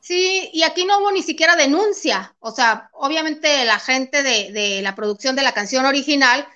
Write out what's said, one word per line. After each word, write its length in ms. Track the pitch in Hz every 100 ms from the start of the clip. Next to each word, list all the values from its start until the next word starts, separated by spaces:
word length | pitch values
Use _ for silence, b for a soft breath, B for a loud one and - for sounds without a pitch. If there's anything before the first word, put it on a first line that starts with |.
Sí, 500 | - 359 370 381 349
y 120 | 320
aquí 200 | 320 330
no 140 | 370 403
hubo 140 | 403
ni 100 | 392
siquiera 320 | - 311 320 339
denuncia. 800 | 277 302 415 392 311 202 190 _
O 100 | 226
sea, 400 | 220 240 220 -
obviamente 720 | - 277 320 311 302 311 285
la 140 | 240 208
gente 440 | - 262 262 294
de, 280 | 277 226 190
de 300 | 208 202 196
la 120 | 196
producción 420 | 196 208 208 269 262
de 60 |
la 100 | 269
canción 340 | 214 202 262 262
original 600 | 277 269 285 269 254 285